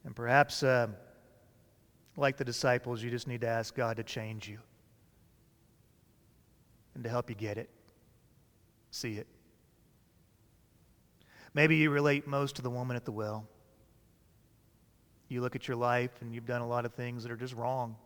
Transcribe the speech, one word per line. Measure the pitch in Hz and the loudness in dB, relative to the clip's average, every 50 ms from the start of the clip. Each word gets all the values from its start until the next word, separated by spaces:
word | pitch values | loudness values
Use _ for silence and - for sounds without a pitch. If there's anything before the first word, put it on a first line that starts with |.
| - | -12
And | - 113 | -12 -10
perhaps, | - 117 120 123 143 143 139 - - | -6 2 6 6 6 6 6 2 0
uh, | - 131 127 123 117 110 104 - - - - - - - - - _ - _ _ _ _ _ _ _ _ _ _ _ - _ | 2 4 4 4 2 0 -4 -12 -16 -20 -20 -20 -20 -20 -20 -20 _ -20 _ _ _ _ _ _ _ _ _ _ _ -18 _
like | - 143 139 131 | 2 2 2 2
the | - 139 | 0 -4
disciples, | 123 113 - - 131 123 123 - 123 120 113 | -4 -2 2 4 4 4 4 2 -4 -6 -4
you | 113 120 | -4 -4
just | 120 120 - | -4 -4 -4
need | 135 123 117 | -6 -4 -2
to | 120 117 | -2 0
ask | 113 113 110 - - | 0 0 -2 -4 -2
God | 135 123 113 113 | -2 -2 -2 -2
to | 113 110 | -4 -6
change | - - 117 110 110 110 107 - 107 | -6 -8 -8 -6 -6 -8 -10 -10 -12
you | 104 110 - _ _ _ _ _ _ _ _ _ _ _ _ _ _ _ _ _ _ _ _ _ _ _ _ _ _ _ _ _ _ _ _ _ _ _ _ _ _ _ _ _ - _ _ _ _ | -14 -16 -18 _ _ _ _ _ _ _ _ _ _ _ _ _ _ _ _ _ _ _ _ _ _ _ _ _ _ _ _ _ _ _ _ _ _ _ _ _ _ _ _ _ -20 _ _ _ _
and | 131 | -8
to | 120 117 | -6 0
help | 120 123 120 - | 0 0 0 -2
you | 113 | -6
get | 104 110 104 104 110 | -6 -4 -4 -4 -6
it, | - - _ _ _ - _ _ _ _ _ _ _ _ _ _ _ _ _ _ _ _ _ _ _ _ | -8 -12 _ _ _ -20 _ _ _ _ _ _ _ _ _ _ _ _ _ _ _ _ _ _ _ _
see | - - - 117 107 | -12 -8 -6 -6 -6
it. | 104 - _ _ _ _ _ _ _ _ _ _ _ _ _ _ _ _ _ _ _ _ _ _ _ _ _ _ _ _ _ _ _ _ _ _ _ _ _ _ _ - _ - - - - | -6 -10 _ _ _ _ _ _ _ _ _ _ _ _ _ _ _ _ _ _ _ _ _ _ _ _ _ _ _ _ _ _ _ _ _ _ _ _ _ _ _ -20 _ -20 -20 -20 -4
Maybe | _ 147 151 156 160 | _ 6 6 8 8
you | 156 151 156 | 6 6 6
relate | 143 143 143 147 143 143 147 | 6 6 6 4 4 4 0
most | 143 139 139 143 139 - | -2 -2 -2 -2 -2 -4
to | - | -6
the | 127 123 | -6 -4
woman | 123 123 123 127 123 | -4 -2 -4 -2 -4
at | 120 - | -4 -4
the | - | -6
well. | 107 107 107 107 107 110 110 - - - _ _ _ _ - _ _ _ _ _ _ _ _ _ _ _ _ _ _ _ _ _ _ _ _ _ _ _ _ _ _ _ _ _ | -4 -4 -4 -4 -4 -6 -10 -14 -20 -20 _ _ _ _ -20 _ _ _ _ _ _ _ _ _ _ _ _ _ _ _ _ _ _ _ _ _ _ _ _ _ _ _ _ _
You | 127 123 | -4 -2
look | 123 117 - | -2 -2 -2
at | 127 - | -4 -4
your | - 127 | -4 -2
life | 117 120 120 120 123 123 127 - - | 2 4 4 4 4 2 -2 -6 -10
and | 120 117 | -12 -10
you've | 113 117 117 | -10 -8 -4
done | 120 123 120 | -4 -2 -2
a | 120 117 | -2 -2
lot | 120 120 117 | -2 -2 -2
of | 120 - | -4 -6
things | - 123 120 120 120 | -6 -6 -6 -6 -8
that | 113 120 | -8 -8
are | 117 | -8
just | 113 127 127 127 | -8 -8 -8 -6
wrong. | 117 117 123 131 131 123 113 110 110 - | -4 -4 -2 -2 -2 -4 -6 -8 -12 -18